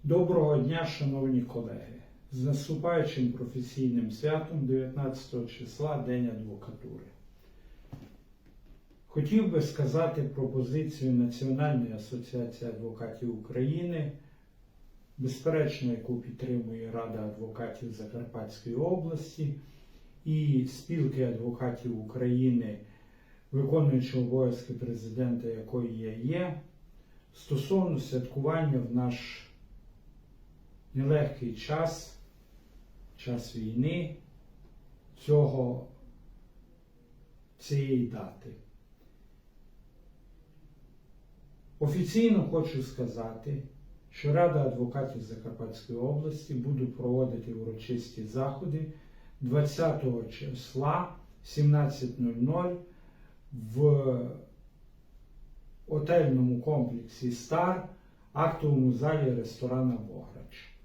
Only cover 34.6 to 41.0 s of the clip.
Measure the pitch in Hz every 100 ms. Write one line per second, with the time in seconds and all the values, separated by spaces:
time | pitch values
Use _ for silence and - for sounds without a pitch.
34.6 | - - - - - - - 147 127 131
35.6 | 123 123 - - - - - - - -
36.6 | - - - - - - - - - _
37.6 | - 143 135 127 117 110 95 - 110 -
38.6 | - - - - - - - - - -
39.6 | - - - - - - - - - -
40.6 | - - - -